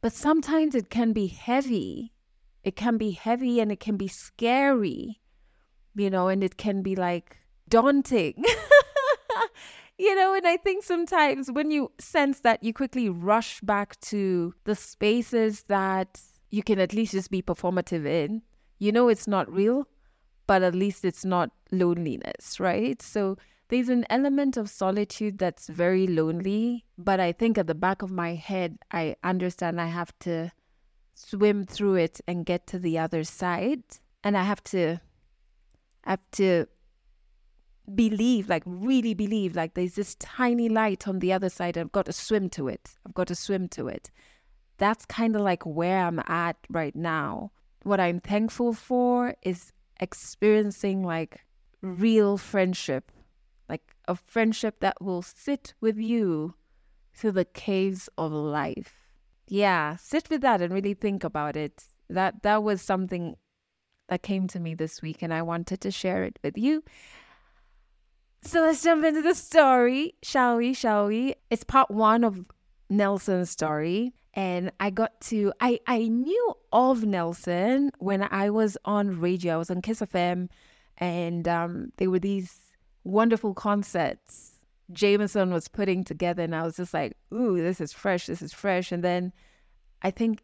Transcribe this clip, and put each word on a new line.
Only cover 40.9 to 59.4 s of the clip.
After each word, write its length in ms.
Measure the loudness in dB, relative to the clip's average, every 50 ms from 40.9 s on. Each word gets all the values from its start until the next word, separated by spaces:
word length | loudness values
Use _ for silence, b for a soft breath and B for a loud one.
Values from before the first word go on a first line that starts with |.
| 0 -2 -4 -4
on 100 | -4 -2
the 140 | 0 0 0
other 160 | 0 0 -2
side. 280 | -4 -4 -4 -4 -4
I've 140 | -4 -6 -2
got 160 | -2 -2 -2
to 60 | -2 -4
swim 360 | -8 -2 0 0 0 0 -2
to 180 | -4 -6 -6 -6
it. 240 | -6 -8 -12 -20 -20 _ -20
I've 80 | -8 -6
got 140 | -4 -4
to 80 | -4 -4
swim 340 | -6 -4 -4 -4 -2 -4 -6
to 180 | -8 -8 -8 -8
it. 220 | -8 -10 -14 -18 b b b b b b b b b b b _ _ 0
That's 260 | 0 0 0 -2 -6
kinda, 360 | -8 -4 -2 0 0 0 2 2
like, 220 | 0 0 0 -4
where 420 | -6 -4 -2 0 2 2 2 0
I'm 140 | 0 -2 -4 -4 -4
at 280 | -2 -2 -2 -2 -4 -6 -10 -8
right 240 | -4 -4 -4 -4 -4
now. 560 | -4 -4 -2 -2 -2 -2 -4 -6 -8 -10 -12 -14 _ _ _ _ _ -2
What 160 | 0 2 2
I'm 220 | 2 2 0 -2
thankful 520 | -4 -2 0 0 0 -2 -2 -2 0 0 -2
for 640 | -4 -4 -2 0 2 2 2 2 2 0 -2 -4 -6 -6
is 300 | -6 -6 -6 -8 -18 _ _ _ _ _ -10
experiencing, 1040 | -10 -8 -8 -12 -16 -16 -4 2 4 4 6 6 4 0 -2 -4 -4 -2 -2 -2 -2
like, 380 | -2 -2 -4 -6 -6 -10 -16 _ _ _ _ _ _ _ _ -12
real 560 | -10 -4 0 2 4 6 6 6 6 2 0
friendship, 720 | -4 -2 0 2 2 2 0 -2 -4 -4 -4 -6 -6 -10 -16 -20 _ _ _ _ _ _ _ _ _ -12
like, 280 | -12 -12 -12 _ _ _ _
a 80 | -6 -6
friendship 640 | -6 -8 _ -2 0 2 2 0 0 -4 -4 -4 _
that 240 | -2 -2 -2 -4 -6
will 200 | -6 -6 -6 -6
sit 520 | -10 -16 -10 -6 -6 -6 -6 -6 -12 -10 _
with 180 | -2 -2 0 0
you 560 | -2 -2 0 0 0 0 0 -2 -4 -6 -10 _ _ _ _ _ _ _ _ _ _ _ _
through 200 | -4 -4 0 0
the 120 | 0 0
caves 640 | -2 -4 -8 -4 -2 0 0 0 0 -2 -4 -10 -12 -8
of 140 | -6 -4 -4 -2
life. 800 | -4 -4 -2 -2 -2 -4 -4 -6 -10 -12 -16 -20 _ _ _ _ _ _ _ _ _